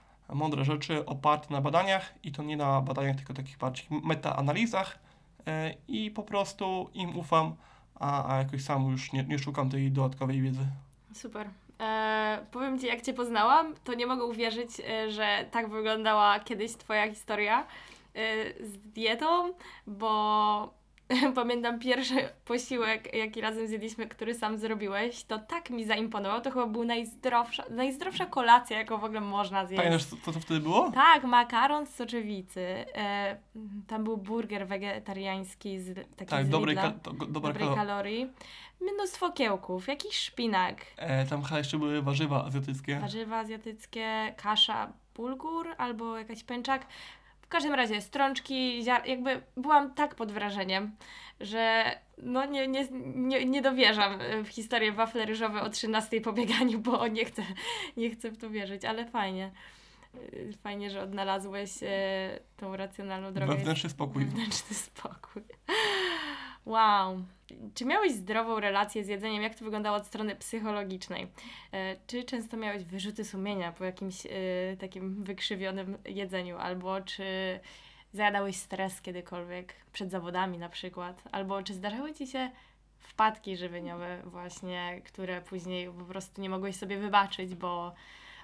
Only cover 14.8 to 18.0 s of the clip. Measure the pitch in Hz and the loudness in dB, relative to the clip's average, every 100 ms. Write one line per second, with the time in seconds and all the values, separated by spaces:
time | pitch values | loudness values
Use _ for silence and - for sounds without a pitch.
14.8 | - 220 220 214 214 202 - 233 226 220 | -4 -2 -2 0 2 2 0 -2 0 0
15.8 | 220 220 220 214 208 202 - 208 226 - | 0 2 4 8 8 6 2 -4 -4 -6
16.8 | - 214 214 214 - 208 208 240 - - | 0 2 2 -2 -4 0 4 4 2 -10
17.8 | - - | -18 -20